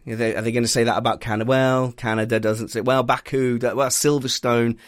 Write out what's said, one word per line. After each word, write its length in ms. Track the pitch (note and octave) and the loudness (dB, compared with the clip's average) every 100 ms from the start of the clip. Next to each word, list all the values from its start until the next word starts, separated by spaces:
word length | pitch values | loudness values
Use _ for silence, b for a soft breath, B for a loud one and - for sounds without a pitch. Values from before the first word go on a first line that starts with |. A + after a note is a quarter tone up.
| - | -10
Are 80 | A2+ | -2
they, 200 | A2+ G#2 | -2 0
are 40 | |
they 120 | A2+ | -2
gonna 160 | A#2+ A#2 | 0 0
say 160 | B2 | 2
that 120 | A#2 G2+ | 2 2
about 240 | A#2 G2 | 0 -4
Canada? 280 | A#2 G#2+ A2+ | -4 -4 0
Well, 440 | C3 C3 C3 B2+ | 2 2 2 -2
Canada 460 | - A#2 A2 A2 A2 | -4 -4 -2 0 0
doesn't 300 | A2 A2 G#2+ | 0 -2 -4
suit, 160 | A2+ | -4
well, 180 | B2 C3 | 0 2
Baku, 560 | A#2+ B2+ - C3+ B2+ A#2+ | 2 -2 -2 0 0 0
that, 160 | B2 A2 | 0 0
well, 120 | C3 | 0
Silverstone, 880 | - D3 D3 B2+ - B2 A#2 A#2 A2+ | 2 2 2 -2 -2 0 2 2 -2